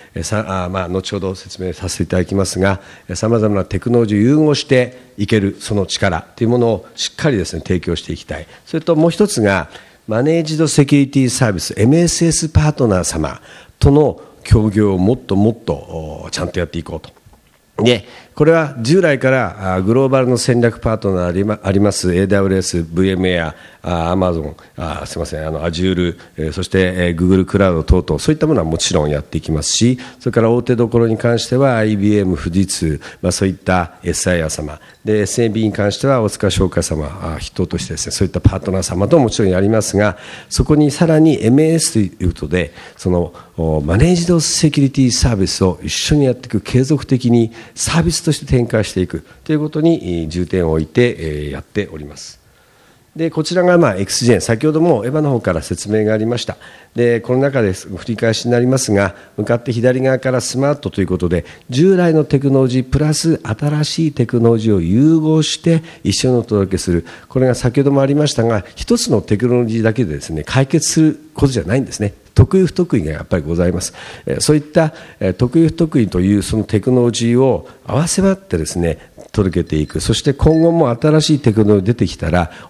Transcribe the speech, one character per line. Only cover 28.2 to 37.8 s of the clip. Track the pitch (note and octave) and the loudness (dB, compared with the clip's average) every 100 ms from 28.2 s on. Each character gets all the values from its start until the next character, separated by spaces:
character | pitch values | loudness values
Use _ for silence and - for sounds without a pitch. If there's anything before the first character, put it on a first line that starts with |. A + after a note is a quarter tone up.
| - | 0
う | |
い | D#3 | 0
っ | |
た | D#3+ | 0
も | |
の | D3 | 0
は | |
も | D#2+ E2 | 0 -2
ち | - | 0
ろ | F2 | 0
ん | D2+ | 0
や | D2 | -2
っ | |
て | - D#2 | -4 -8
い | |
き | - | -4
ま | D#2 | -4
す | - | -2
し、 | - A#2 B2 - - | 0 0 0 -8 -10
そ | B2 | -4
れ | |
か | A2+ | 0
ら | A2+ | 2
大 | A#2+ | 2
手 | A#2+ | 0
ど | A#2 A#2 | 0 2
こ | A#2 | 2
ろ | A#2 | 2
に | A2 | 0
関 | A#2+ A#2 | 0 0
し | - | 0
て | B2+ | 0
は、 | C#3 A#2 | 2 2
ア | |
イ | A2 G#2 | 0 2
ビ | G2+ | 2
ー | G#2 | 2
エ | |
ム、 | F#2 E2+ | 0 -2
富 | F#2 | 0
士 | F2+ F#2 | 0 0
通、 | - D#2+ C#2+ - - | -2 -2 -4 -8 -6
ま | F#2 | -4
あ、 | |
そ | - G2 | 0 -2
う | |
い | |
っ | |
た | F#2 - F#2 E2+ - | -2 -2 0 -2 -6
エ | F2 | -6
ス | E2 - | -4 -2
ア | |
イ | F2 | 0
ア | D#2 | -2
ー | |
様、 | - D2+ D2+ - _ | -6 -8 -12 -20 _
で、 | G#2+ G#2+ | -2 -2
エ | G2 | 0
ス | - | 0
エ | A2+ | -2
ー | |
ビ | G#2+ | 0
ー | A2 | -2
に | |
関 | F#2+ G2+ | 0 -2
し | - | -2
て | C3+ | 0
は、 | C3 | 0
大 | G#2+ | -2
塚 | - G2 | -2 -2
商 | - F#2 | 0 0
会 | - | 0
様、 | - D#2 D2 | -4 -4 -6
あ | F#2 F2 D#2 | -10 -10 -10
ー、 | |
筆 | - | -8
頭 | - - | -6 -4
と | |
し | - | -6